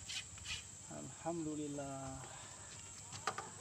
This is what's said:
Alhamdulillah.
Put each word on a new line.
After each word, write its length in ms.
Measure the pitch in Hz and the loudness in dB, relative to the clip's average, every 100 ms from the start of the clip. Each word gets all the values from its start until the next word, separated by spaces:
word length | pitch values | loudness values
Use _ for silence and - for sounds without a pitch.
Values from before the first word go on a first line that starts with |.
| - - - - - - - - - | -2 0 -2 -4 0 0 -2 -8 -4
Alhamdulillah. 1200 | 151 143 131 165 170 151 151 147 143 139 135 135 131 131 - - - - - - - - - - - - - | -2 -4 0 2 4 4 4 4 2 2 2 0 -2 -4 -6 -6 -6 -8 -8 -8 -8 -6 2 4 4 0 -4